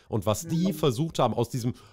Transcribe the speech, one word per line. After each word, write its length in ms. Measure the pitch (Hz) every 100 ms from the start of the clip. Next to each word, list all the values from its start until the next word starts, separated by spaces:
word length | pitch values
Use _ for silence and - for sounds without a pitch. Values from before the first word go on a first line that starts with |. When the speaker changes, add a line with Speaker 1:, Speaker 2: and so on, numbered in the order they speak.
| -
Speaker 1:
Und 180 | 113 107
was 220 | 104 165
die 240 | 165 185
Speaker 2:
Mhm. 40 | 151
Speaker 1:
versucht 440 | 156 113 160 -
haben, 120 | 127
aus 160 | 110 117
diesem 260 | 131 117 - -